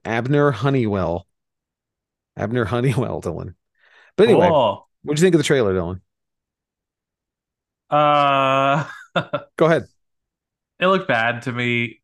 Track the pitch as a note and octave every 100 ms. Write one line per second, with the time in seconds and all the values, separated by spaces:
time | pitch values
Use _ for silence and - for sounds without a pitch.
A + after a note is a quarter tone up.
0 | G2 A#2 A#2+ D3 C#3+ G#2 C#3 C3+ A2 G2
1 | E2+ E2+ - _ _ _ _ _ _ _
2 | _ _ _ - G#2 B2 G#2 A#2+ C3+ B2
3 | G#2+ D#2+ F2 E2+ F2+ - _ _ _ _
4 | _ - A#3 E3 F3 D3+ A2+ G2 _ _
5 | C#3+ D3 F#3 E3 C#3+ C#3 G#2 F#2 E2+ F#2
6 | - _ _ _ _ _ _ _ _ _
7 | _ _ _ _ _ _ _ _ _ D3
8 | D3 D3 C#3+ C#3 C3+ C3+ C#3 D3 C#3 -
9 | - - - - - - E3 D#3 - _
10 | _ _ _ _ _ _ _ _ F#3 F#3+
11 | - A#2 A#2 A#2+ B2+ A#2+ A#2+ A#2+ A#2 -